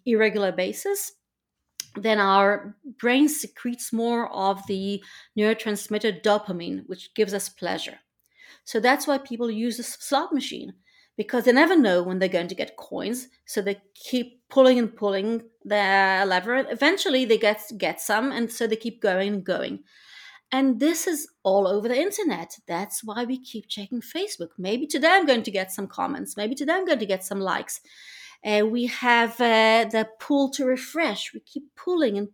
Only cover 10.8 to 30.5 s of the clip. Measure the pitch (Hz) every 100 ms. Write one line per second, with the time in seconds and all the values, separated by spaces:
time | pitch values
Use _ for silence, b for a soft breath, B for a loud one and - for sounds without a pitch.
10.8 | b b b b 208 247 247 247 320 359
11.8 | 220 180 180 185 185 180 175 185 - -
12.8 | - 185 185 247 - _ - - 196 196
13.8 | _ - - 254 240 - _ 269 262 247
14.8 | 226 - 202 196 208 233 226 _ 196 208
15.8 | 196 196 190 190 196 180 196 254 - 226
16.8 | 285 381 - 262 247 220 214 208 - 214
17.8 | 175 170 - 214 262 247 226 - 226 220
18.8 | 233 226 208 185 196 208 185 170 - -
19.8 | - B B B B B B 262 269 220
20.8 | 294 320 - 302 - _ 196 190 190 202
21.8 | 220 247 370 427 359 175 170 - - 170
22.8 | 196 - 220 214 240 262 - 220 - -
23.8 | 196 240 - 320 415 - 170 - 185 226
24.8 | 294 302 311 381 311 240 220 190 190 -
25.8 | 196 - 180 - 202 - 214 269 294 359
26.8 | 359 277 202 185 - 196 190 - - -
27.8 | _ B B B B B 214 208 220 240
28.8 | 240 - 247 240 233 233 240 220 220 226
29.8 | 220 220 220 - - 285 269